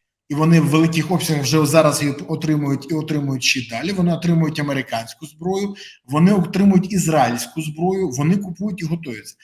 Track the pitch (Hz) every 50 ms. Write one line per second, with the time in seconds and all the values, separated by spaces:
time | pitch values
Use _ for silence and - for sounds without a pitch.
0 | _ _ _ _ _ - 147 147 156 165 165 160 147 135 147 160 165 160 160 165
1 | 147 - - 156 - - 156 143 135 117 151 156 151 127 151 160 156 151 139 -
2 | 147 143 135 - - - 160 156 160 156 156 147 143 139 139 135 - - 170 156
3 | 151 156 156 147 143 139 135 127 - - - 131 123 - 113 113 147 180 202 180
4 | 175 175 165 156 175 175 170 160 160 147 156 156 147 143 139 135 127 - 120 113
5 | 113 117 - - 160 - - 151 165 180 190 196 202 202 196 - - - - _
6 | _ 123 139 151 175 190 208 190 165 - - 185 202 202 190 180 180 - 214 180
7 | - 156 156 147 127 117 120 120 - - - 160 156 156 - - 170 185 190 190
8 | 190 151 123 135 143 160 196 202 202 180 170 - 196 214 180 - 170 151 170 165
9 | 160 135 113 107 - - - _